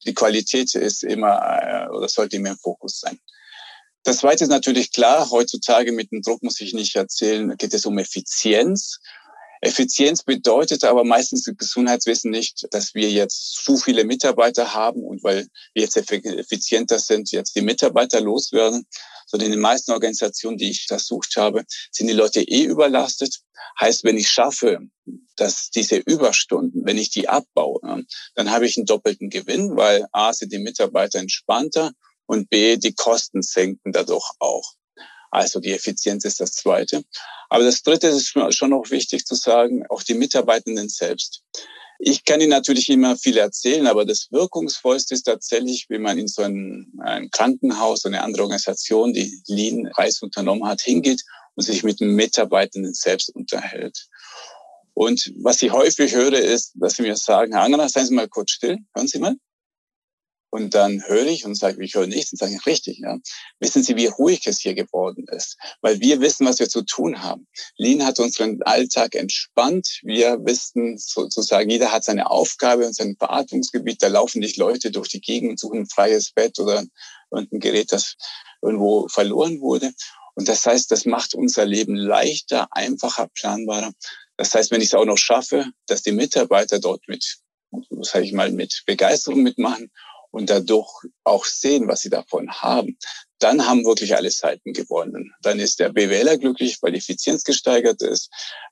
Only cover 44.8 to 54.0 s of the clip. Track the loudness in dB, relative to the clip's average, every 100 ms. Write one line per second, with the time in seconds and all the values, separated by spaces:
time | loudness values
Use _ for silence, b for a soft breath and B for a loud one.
44.8 | 0 0 -2 -4 -2 -2 0 -2 -2 -6
45.8 | -6 -4 -2 -2 -4 -2 -2 -4 -8 -12
46.8 | -16 -10 -8 -8 -6 0 2 2 0 2
47.8 | 0 0 -4 -4 -4 -2 -2 -2 -4 -6
48.8 | 0 2 2 0 -4 -8 -6 -2 -2 -2
49.8 | -4 0 0 -2 -6 -4 -2 0 -2 -4
50.8 | 0 2 2 0 B B B -6 -2 0
51.8 | -2 0 2 2 2 2 2 2 2 -2
52.8 | -8 -2 -2 -2 -4 -8 -6 -6 -6 -10
53.8 | -10 -12